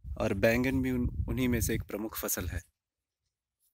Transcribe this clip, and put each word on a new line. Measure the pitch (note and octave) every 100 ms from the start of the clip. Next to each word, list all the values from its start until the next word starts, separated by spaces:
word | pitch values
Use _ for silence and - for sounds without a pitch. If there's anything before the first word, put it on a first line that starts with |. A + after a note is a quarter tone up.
| - -
और | A2
बैंगन | G2 A2+ A#2+ B2+ C3+
भी | C3
उन-, | B2+ B2 - -
उन्हीं | A#2+ B2+
में | A#2+
से | G#2
एक | A2+
प्रमुख | - G2+ A2 -
फसल | G#2 - F2+
है। | F2 - _ _ _ _ _ _ _ _ _ _